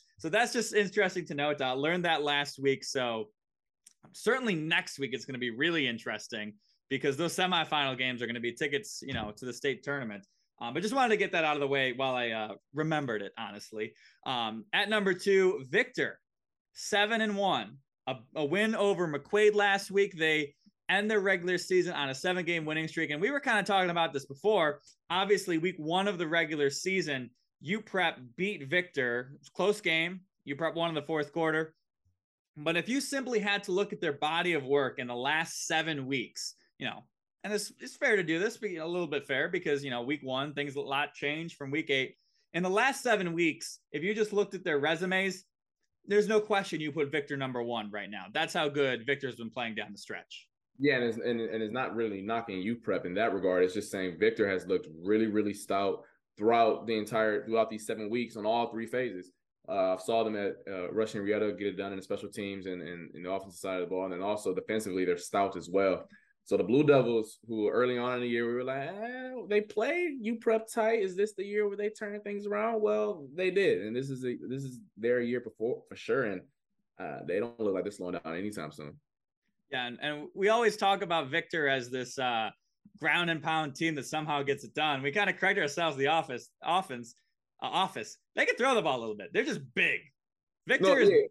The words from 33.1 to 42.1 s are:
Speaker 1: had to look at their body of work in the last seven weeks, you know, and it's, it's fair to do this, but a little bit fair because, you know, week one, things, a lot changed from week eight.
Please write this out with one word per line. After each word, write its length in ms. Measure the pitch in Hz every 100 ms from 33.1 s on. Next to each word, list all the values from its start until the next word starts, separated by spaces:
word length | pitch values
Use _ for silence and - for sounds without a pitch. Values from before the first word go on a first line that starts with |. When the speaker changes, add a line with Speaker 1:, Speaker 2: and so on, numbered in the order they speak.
| 277 254 226
Speaker 1:
had 260 | 202 202
to 80 | 202
look 200 | 185 202
at 80 | -
their 120 | 170
body 400 | 143 151 165 175
of 120 | 156
work 340 | 131 143 131 120
in 80 | 123
the 80 |
last 520 | 120 131 156 160 - -
seven 400 | 160 160 147 131
weeks, 480 | 135 104 - - - _ -
you 80 | 127
know, 180 | 104 - _ _ _
and 80 | 196
it's, 200 | 208 208 -
it's 160 | 254 -
fair 200 | 277 208
to 60 |
do 160 | 165 165
this, 180 | 214 -
but 140 | 214
a 160 | 160 160
little 200 | 175 165
bit 200 | 143 139
fair 220 | 135 165
because, 340 | 175 170 143
you 80 | 139
know, 120 | 120
week 180 | 120 147
one, 320 | 131 131 147
things, 220 | 143 143 135
a 40 |
lot 340 | 135 139 147
changed 420 | - 147 151 170 -
from 140 | 135
week 200 | 151 156
eight. 260 | 135 127